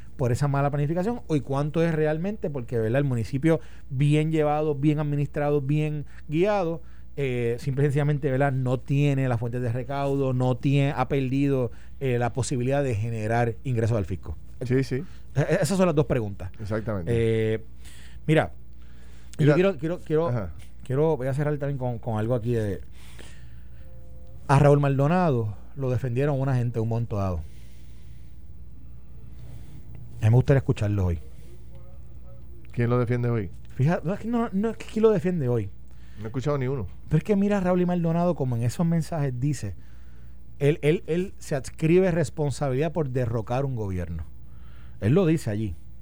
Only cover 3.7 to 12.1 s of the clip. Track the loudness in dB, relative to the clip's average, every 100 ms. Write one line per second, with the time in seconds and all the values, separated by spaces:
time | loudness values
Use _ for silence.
3.7 | -12 -8 0 4 4 4 2 2 2 0
4.7 | 2 2 2 0 0 -2 0 2 2 2
5.7 | 2 0 -4 -8 -10 -2 2 4 2 0
6.7 | -4 -8 -12 -10 -4 -2 0 0 0 -2
7.7 | 2 2 4 2 2 0 2 2 2 0
8.7 | 0 2 2 4 4 2 0 -2 -2 -2
9.7 | -2 -4 -2 0 2 2 2 2 2 4
10.7 | 4 4 2 0 0 0 2 2 2 0
11.7 | -6 -12 -4 0